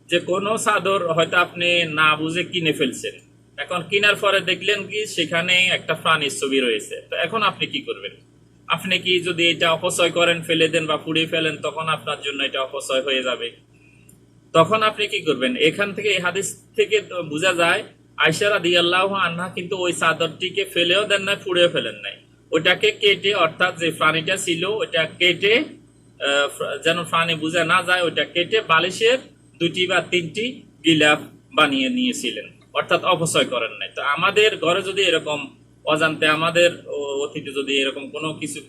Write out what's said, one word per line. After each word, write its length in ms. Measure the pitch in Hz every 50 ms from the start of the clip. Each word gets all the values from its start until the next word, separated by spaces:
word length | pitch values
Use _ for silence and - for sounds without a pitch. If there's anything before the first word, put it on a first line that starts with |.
| _
যে 140 | - 170 170
কোনো 380 | 170 175 180 196 196 208 226 220
চাদর 540 | - 214 208 190 170 196 196 196 175 165
হয়তো 240 | 160 165 165 165 190
আপনি 480 | 180 175 175 - 175 175 175 175 175 170
না 320 | 160 151 156 156 156 156
বুঝে 280 | 151 156 160 165 180 170
কিনে 280 | - 190 180 160 156
ফেলছেন, 420 | 147 - 147 123 107 - - 104 - - - _ _ _ _ _ _
এখন 260 | - 143 - 180 175 165 -
কেনার 260 | 202 202 208 208 202
পরে 240 | - 208 196 196 196
দেখলেন 460 | 175 180 180 - 185 202 208 196 190
কি 200 | - 202 214 214
সেখানে 480 | 202 - 180 160 151 175 165 170 180 180
একটা 400 | 180 180 180 165 - - - 160
প্রাণীর 380 | 160 - 170 160 156 147 135 - -
ছবি 200 | 147 135 135 135
রয়েছে, 420 | 127 120 113 - - - 110 - - -
তো 60 | 165
এখন 260 | - 170 160 214 226
আপনি 240 | 208 190 - - 156
কি 140 | - - 143
করবেন? 320 | - 117 104 98 98 95 - - _ _ _ _ _ _ _ _ _ -
আপনি 300 | 160 165 - 185 185 180
কি 220 | 180 185 185 175
যদি 280 | 165 180 175 165 170 170
এটা 240 | 165 - 175 165
অপচয় 380 | 165 160 180 180 - - 175 165
করেন, 320 | 165 170 170 170 170 165
ফেলে 260 | 160 165 165 165 160 160
দেন 180 | 165 165 160
বা 100 | 156 151
পুড়িয়ে 300 | 147 - 160 156 160 160
ফেলেন, 300 | 156 170 160 160 160 151
তখন 320 | - - 151 143 160 160 160
আপনার 280 | 156 147 - 151 147 139 -
জন্য 180 | 143 139 139
এটা 200 | 139 131 - 135
অপচয় 400 | 131 131 143 135 - - 135 131
হয়ে 200 | 127 143 131 131
যাবে। 280 | 127 127 120 113 117 117 - - _ _ _ _ _ _ _ _ _ - - _ _ _ _ _ _ _
তখন 300 | - 165 165 175 220 220
আপনি 240 | 220 214 214 214 208
কি 140 | 202 214 190
করবেন? 360 | 160 156 139 123 131 127 127
এখান 380 | - 143 160 156 196 202 202 180
থেকে, 140 | 208 202 208
এই 100 | 190 185
হাদিস 440 | 175 - 170 196 190 - - - _ _ _
থেকে 240 | - 208 190 214 208
তো 220 | 180 160 185 180
বোঝা 300 | 165 151 147 156 180 190
যায় 300 | 175 170 170 170 185 214 - - - _ _ _ _
আয়েশা 340 | - 147 160 160 - 208 208
রাদিয়াল্লাহু 640 | 208 190 165 175 175 175 170 170 180 185 190 196 196
আনহা 340 | 196 180 170 170 170 180 180
কিন্তু 280 | - 196 180 170 196
ওই 160 | 185 180 175
চাদরটিকে 720 | 165 - 180 165 160 151 170 160 160 - 185 180 180 196 190
ফেলেও 400 | - - 180 175 170 180 202 214
দেন 180 | 202 202 196
নাই, 140 | 196 196 202 196 -
পুড়িয়েও 260 | 190 180 175 175 165
ফেলেন 240 | 156 135 117 113 104
নাই। 220 | 104 101 98 - - _ _ _ _ _ _
ওটাকে 380 | - 160 160 180 185 185 - 214
কেটে, 440 | 214 - 214 202 190 170 185 196 208
অর্থাৎ 440 | 190 165 156 - - 185 185 175 165
যে 120 | 170 160
প্রাণীটা 460 | 156 - 160 156 156 160 156 180 190
ছিল 280 | 190 - 185 165 165 185
ওটা 400 | 196 220 214 165 - - 165 160
কেটে, 540 | 156 - - 175 180 165 - 190 202 226 277
আহ, 880 | 302 - - - - _ _ _ _ - _ - 135 139 139 143 143 135 - -
ফ-, 240 | - - 143 139 -
যেন 200 | 160 165 175 165
প্রাণী 300 | - 175 165 165 170 165
বুঝে 300 | 156 156 160 170 175 160
না 180 | 160 180 185
যায়, 200 | 175 175 180 180
ওটা 220 | 175 160 - 156 143
কেটে 360 | - - 175 175 - 220 220
বালিশের 580 | 208 165 165 160 170 185 175 - 226 233 254 262 - - - _ _ _ _ -
দুটি 280 | 165 165 160 185 180
বা 140 | 180 185 185 180 -
তিনটি 520 | 180 180 170 160 - 208 233 254 - - - - - _ -
গিলাফ 340 | 160 165 151 151 151 151 147 - - - - _ _ -
বানিয়ে 340 | 147 156 143 135 135 131 127
নিয়েছিলেন, 600 | 123 123 127 123 117 - 127 117 107 107 101 - - _ _ _
অর্থাৎ 320 | - 143 151 - 180 165 -
অপচয় 400 | 175 180 156 165 160 - 156 131
করেন 280 | - 127 120 113 107
নাই। 160 | 107 101 98 95 -
তো 80 | 147
আমাদের 540 | 131 139 147 160 180 196 190 208 214 214 202
ঘরে 260 | - - 160 175 196
যদি 200 | 185 190 - 196
এরকম 540 | 196 175 160 160 156 156 151 147 143 135 - _ - _ _ _ -
অজান্তে 420 | 151 156 151 160 156 156 147 156
আমাদের 440 | 156 156 156 160 170 165 170 175 170 165 - -
অ-, 400 | - 143 147 143 143 139 139 143
অতীতে 260 | 143 - 151 139 139
যদি 260 | 131 139 135 135 139 135
এরকম 300 | 135 135 127 143 139 127
কোনো 240 | 147 147 156 156 151
কিছু 260 | - 156 143 151 151 135